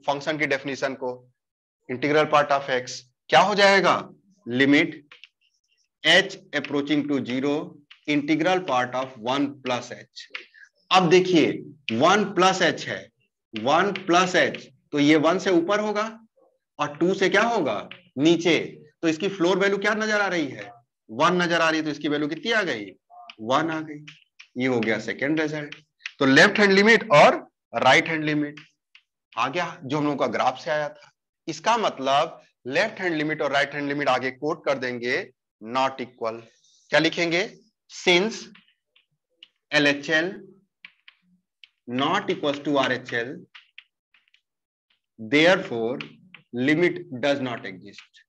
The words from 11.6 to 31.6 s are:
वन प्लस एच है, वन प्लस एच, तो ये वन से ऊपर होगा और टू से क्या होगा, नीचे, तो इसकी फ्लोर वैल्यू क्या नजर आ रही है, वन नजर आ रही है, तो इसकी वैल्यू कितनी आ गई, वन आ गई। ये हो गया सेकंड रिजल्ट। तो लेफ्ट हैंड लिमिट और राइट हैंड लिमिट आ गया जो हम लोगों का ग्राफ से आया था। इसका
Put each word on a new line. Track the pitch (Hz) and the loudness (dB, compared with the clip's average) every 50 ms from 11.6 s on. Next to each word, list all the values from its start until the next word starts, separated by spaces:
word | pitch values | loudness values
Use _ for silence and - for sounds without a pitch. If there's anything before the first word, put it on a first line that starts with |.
| - - - _ _ - 113 | -10 -16 -20 _ _ -6 -2
वन | 113 135 170 190 214 202 - 196 | 2 4 4 4 4 2 -2 0
प्लस | 165 185 190 185 180 | 2 2 2 2 2
एच | 190 156 135 - - 131 | 0 0 0 -2 -8 -10
है, | 110 95 95 - _ _ _ _ _ _ _ _ - | -10 -10 -12 -16 _ _ _ _ _ _ _ _ -12
वन | 110 107 127 147 170 185 202 190 - | -6 -2 0 2 2 2 0 -2 -6
प्लस | - - 170 175 185 180 180 | -2 0 2 2 2 2 2
एच, | 175 143 117 - - - - _ _ _ _ | 2 2 2 0 -6 -16 -18 _ _ _ _
तो | - 147 | -2 0
ये | 143 143 156 156 | 4 4 4 6
वन | 143 160 175 190 | 4 2 0 0
से | 180 202 | 0 2
ऊपर | 185 170 165 170 202 208 | 2 2 2 2 -2 -2
होगा | 208 214 208 208 214 226 226 - _ _ _ _ _ _ _ _ _ _ _ - | -2 -2 -2 -4 -4 -6 -8 -16 _ _ _ _ _ _ _ _ _ _ _ -6
और | 147 147 - - | -6 -6 -2 0
टू | 165 175 190 | 0 0 2
से | - 190 180 | 2 0 2
क्या | 180 196 214 | 2 2 2
होगा, | 233 240 220 165 131 107 98 90 90 - - _ _ _ 127 | 2 0 0 -2 -2 -4 -4 -8 -12 -18 -20 _ _ _ 2
नीचे, | 139 160 170 165 170 180 160 127 95 - - - - - _ _ | 4 4 4 4 4 2 2 2 0 -4 -10 -18 -20 -20 _ _
तो | - 165 | -2 -2
इसकी | 156 156 202 196 | -2 -2 -4 -6
फ्लोर | - - 165 175 196 185 | -4 0 0 0 2 2
वैल्यू | 196 202 202 196 | 2 0 0 0
क्या | 196 214 220 | -2 -2 -2
नजर | 214 214 214 214 208 | -2 -2 -2 0 0
आ | 202 190 | 0 0
रही | 180 175 151 135 | -2 -4 -4 -6
है, | 123 113 101 - - _ _ _ _ _ _ _ | -8 -12 -14 -16 -18 _ _ _ _ _ _ _
वन | 113 117 151 170 180 180 | -4 2 2 2 4 2
नजर | 175 170 170 170 | 0 2 2 2
आ | 165 160 | 2 2
रही | 160 160 | 0 0
है, | 151 | -2
तो | 156 | -4
इसकी | 143 - - 156 | -6 -4 -4 -2
वैल्यू | 147 147 151 147 | -2 -2 -2 -4
कितनी | 160 160 196 226 | -6 -6 -4 -2
आ | 233 220 202 | 0 0 0
गई, | 170 131 110 104 95 - _ _ _ - - - - - _ | -2 -4 -6 -8 -12 -16 _ _ _ -20 -20 -20 -20 -18 _
वन | 110 110 127 147 156 165 | -4 0 0 0 0 -2
आ | 160 160 | -6 -6
गई। | 156 156 151 147 151 147 - _ _ _ _ _ - _ _ 127 | -8 -10 -14 -16 -16 -20 -20 _ _ _ _ _ -20 _ _ -4
ये | 127 131 | -2 0
हो | 127 120 | 0 0
गया | 110 110 110 104 | 0 0 -2 -2
सेकंड | 110 110 101 - 127 139 156 156 | -4 -8 -6 -6 -4 -2 -2 -2
रिजल्ट। | 160 151 151 151 147 143 - - _ _ _ _ _ - - _ | -2 -4 -6 -8 -10 -12 -16 -20 _ _ _ _ _ -18 -6 _
तो | 143 | 2
लेफ्ट | 135 135 143 175 208 202 214 | 4 6 6 6 6 6 4
हैंड | 208 202 | 4 4
लिमिट | 190 190 202 220 233 208 220 - | 4 4 6 6 4 4 4 4
और | 143 147 170 233 302 320 - _ _ _ _ _ - | 6 8 8 8 6 2 -6 _ _ _ _ _ -6
राइट | 117 - 127 139 160 156 165 | 2 4 4 4 4 2 0
हैंड | 165 156 151 | -4 -4 -2
लिमिट | 151 151 151 147 147 147 147 - _ _ _ _ _ _ - _ _ _ _ _ _ _ | -2 -2 -2 -2 -4 -8 -16 -20 _ _ _ _ _ _ -20 _ _ _ _ _ _ _
आ | 117 117 131 | -4 -4 -2
गया | 139 175 175 165 165 - 160 | -2 -4 -4 -4 -8 -14 -8
जो | 131 135 156 | -6 -4 -2
हम | 143 | -2
लोगों | 147 147 131 | -2 -2 -2
का | 143 127 | -2 -2
ग्राफ | 104 110 110 123 127 - | -2 0 0 0 -2 -4
से | - 170 | -6 -4
आया | 156 151 147 147 | -4 -4 -4 -6
था। | 147 - - _ _ _ _ _ _ _ _ - | -10 -14 -20 _ _ _ _ _ _ _ _ -12
इसका | 156 - | -12 -6